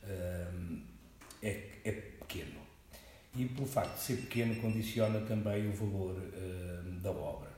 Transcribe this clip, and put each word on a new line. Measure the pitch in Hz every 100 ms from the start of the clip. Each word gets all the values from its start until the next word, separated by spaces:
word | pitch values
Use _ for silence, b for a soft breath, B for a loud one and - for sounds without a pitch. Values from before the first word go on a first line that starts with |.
hum, | 101 92 90 90 87 90 87 82 - - - - - -
é, | 107 98 - -
é | 110
pequeno. | 104 - - - - - - - - - B B B B 127
E | 127
pelo | 127 135
facto | 123 - -
de |
ser | - 127
pequeno, | - 120 117 110
condiciona | 113 113 104 117 110 110
também | - 110 104 104 104
o |
valor, | 101 107 98 92 92
hum, | - 90 92 90 90 87 87 90
da | 95
obra. | 92 76 69 -